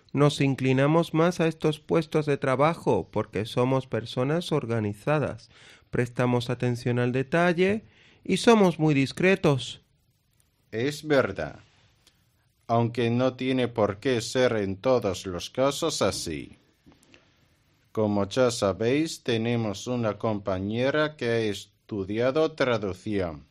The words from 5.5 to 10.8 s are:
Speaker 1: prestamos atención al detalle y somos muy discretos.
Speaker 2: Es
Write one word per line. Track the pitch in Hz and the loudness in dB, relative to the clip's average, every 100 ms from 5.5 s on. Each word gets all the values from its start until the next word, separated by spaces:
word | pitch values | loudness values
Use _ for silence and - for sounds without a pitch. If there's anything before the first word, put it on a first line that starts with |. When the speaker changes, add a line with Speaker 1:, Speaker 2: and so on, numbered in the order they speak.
| - - - _ | -20 -20 -20 _
Speaker 1:
prestamos | - 123 127 123 123 120 | -4 -2 0 0 0 -2
atención | 123 123 120 123 120 | -2 -2 -2 -2 0
al | 123 | 0
detalle | 127 131 170 175 170 185 214 - _ _ _ - | -2 0 0 2 2 0 0 -6 _ _ _ -4
y | 185 | 2
somos | 240 220 185 160 | 6 6 6 4
muy | 156 | 2
discretos. | 135 131 - 185 190 165 135 - - _ _ _ _ _ _ _ _ _ | 4 0 2 2 4 2 2 -2 -14 _ _ _ _ _ _ _ _ _
Speaker 2:
Es | 110 | -4